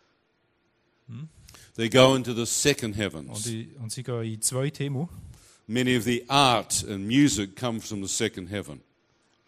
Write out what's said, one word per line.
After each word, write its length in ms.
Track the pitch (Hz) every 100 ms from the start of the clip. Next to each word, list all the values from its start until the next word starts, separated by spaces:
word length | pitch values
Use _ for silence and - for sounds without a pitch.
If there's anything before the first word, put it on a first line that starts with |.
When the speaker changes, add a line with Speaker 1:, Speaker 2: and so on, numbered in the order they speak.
| _ _ _ _ _ _ _ _ _ _ -
Speaker 1:
Hmm? 200 | 117 160 _ - - - -
Speaker 2:
They 120 | 113
go 260 | 127 131
into 200 | 135 120
the 120 | 113 117
second 480 | - 143 139 117
Speaker 1:
Und 60 | 104
Speaker 2:
heavens. 420 | 98 80 67 110
Speaker 1:
die, 260 | 113 113 135 139
und 100 | 117
sie 120 | -
gehen 200 | 127 117
in 80 | 113
den 100 | 107
zweiten 340 | - 127 139 -
Himmel. 240 | 143 131 170 - - - - _ -
Speaker 2:
Many 300 | 117 127 127
of 80 |
the 200 | 117 120 117
art 560 | 139 135 113 90 - -
and 180 | 101 101
music 500 | 131 143 101 98 92
come 240 | 123 113
from 220 | - 104
the 60 | 98
second 360 | - 110 - 87
heaven. 300 | 101 80 69 _ _ _ _ _ _